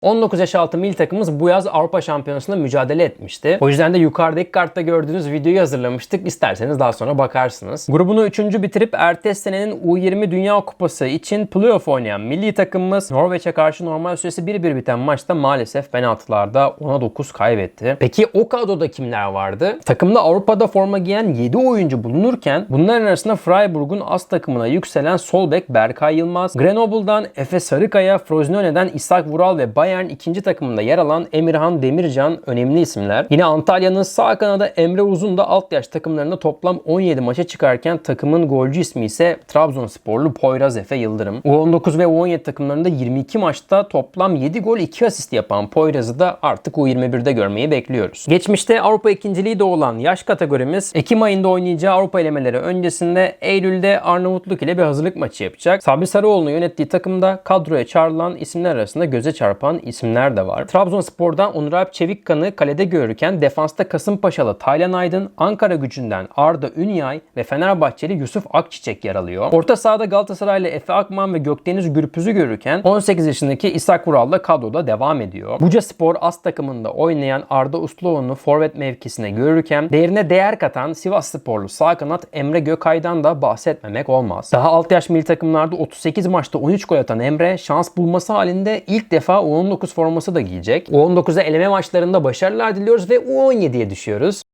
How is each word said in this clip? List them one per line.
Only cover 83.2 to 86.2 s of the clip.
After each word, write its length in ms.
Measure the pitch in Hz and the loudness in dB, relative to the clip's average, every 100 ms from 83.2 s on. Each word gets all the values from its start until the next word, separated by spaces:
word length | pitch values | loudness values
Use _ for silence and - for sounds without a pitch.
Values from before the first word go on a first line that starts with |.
da 180 | 151 160 | 0 2
bahsetmemek 680 | 135 117 - - 107 107 117 | 0 0 -2 -4 -6 -6 0
olmaz. 420 | 131 120 87 - | 0 0 -6 0
Daha 160 | 127 143 | 2 4
alt 220 | 165 165 | 2 4
yaş 180 | 180 - | 2 4
milli 140 | 165 | 0
takımlarda 520 | 156 165 165 160 156 170 | 2 0 2 0 0 -2
otuz 240 | 156 - | -8 -4
sekiz 280 | 165 156 | -4 -2